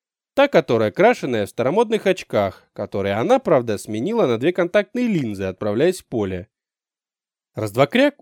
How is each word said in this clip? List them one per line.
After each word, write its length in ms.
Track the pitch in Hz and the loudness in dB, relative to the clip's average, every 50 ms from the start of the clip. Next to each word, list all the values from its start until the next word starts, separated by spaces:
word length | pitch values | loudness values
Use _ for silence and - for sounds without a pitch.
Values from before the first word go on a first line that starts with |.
| _ _ _ _ _ _ _ | _ _ _ _ _ _ _
Та, 140 | 269 285 277 | 2 2 4
которая 420 | - 170 - - 123 110 110 104 | 2 2 2 2 2 0 0 0
крашеная, 540 | - - 190 240 240 - - 139 120 107 98 | 2 2 4 4 2 0 -2 -4 -2 -2 -2
в 60 | - | -4
старомодных 560 | - - 117 131 175 220 240 220 226 202 - | -4 -2 -2 0 0 0 0 0 -2 -2 0
очках, 640 | 190 185 - - - 131 107 101 95 - - _ _ | -2 -2 -2 -4 -4 -2 0 0 -2 -4 -8 _ _
которые 420 | _ - 104 - - 101 95 98 98 | _ -10 -10 -6 -6 -4 -4 -2 -2
она, 240 | 110 143 214 262 - | -2 0 2 0 0
правда, 380 | - 190 160 127 120 113 104 | 2 2 2 2 2 0 -4
сменила 500 | 92 - - 107 110 131 202 233 233 180 | -6 -6 -6 -6 -6 -4 -2 0 0 0
на 120 | 131 113 110 | 0 0 0
две 140 | 131 175 | 0 -2
контактные 540 | 175 196 170 - - 208 202 - - 247 247 | 0 0 -2 0 0 -2 -2 -2 -4 -4 -2
линзы, 380 | 226 196 156 127 110 101 95 98 | 0 0 -2 -2 -4 -4 -6 -6
отправляясь 560 | 95 92 - 107 104 104 120 156 185 180 - | -6 -6 -6 -4 -2 0 2 2 0 0 -2
в 60 | - | -8
поле. 420 | _ 139 110 101 95 92 87 90 - _ _ _ _ _ _ _ _ _ _ _ _ _ _ _ _ _ _ _ _ _ | _ -6 -4 -4 -4 -6 -8 -12 -14 _ _ _ _ _ _ _ _ _ _ _ _ _ _ _ _ _ _ _ _ _
Раздвокряк 640 | - 110 104 98 123 143 - - 247 277 285 - _ | -8 -8 -4 0 0 2 2 4 2 2 2 0 _